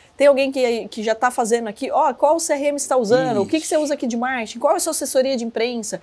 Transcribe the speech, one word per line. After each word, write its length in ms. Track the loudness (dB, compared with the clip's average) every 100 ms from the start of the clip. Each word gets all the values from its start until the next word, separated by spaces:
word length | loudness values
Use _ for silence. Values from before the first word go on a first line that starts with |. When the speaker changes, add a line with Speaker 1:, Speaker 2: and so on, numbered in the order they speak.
| _ 2
Speaker 1:
tem 100 | 4
alguém 240 | 6 2
que, 360 | 0 0 0 -4
que 120 | -6
já 120 | -4 0
tá 160 | 0
fazendo 360 | 0 0 0 -2
aqui, 220 | -6 -2
ó, 220 | 2 2
qual 240 | 2 2 2
C 140 | 0
R 120 | 0 0
M 120 | -2
você 80 | 0
tá 80 | 0
usando? 440 | 4 2 2 0
O 40 | 0
que 140 | -2
que 40 | 0
você 80 | 0
Speaker 2:
Isso. 80 | 0
Speaker 1:
usa 80 |
aqui 140 | -2 -4
de 80 | -2
marketing? 420 | -4 -4 -6 -2
Qual 140 | 0
é 40 | 2
a 20 |
sua 120 | 0
assessoria 440 | -4 0 0 0 -2
de 60 | -4
imprensa? 560 | -4 -4 -4 -8 -10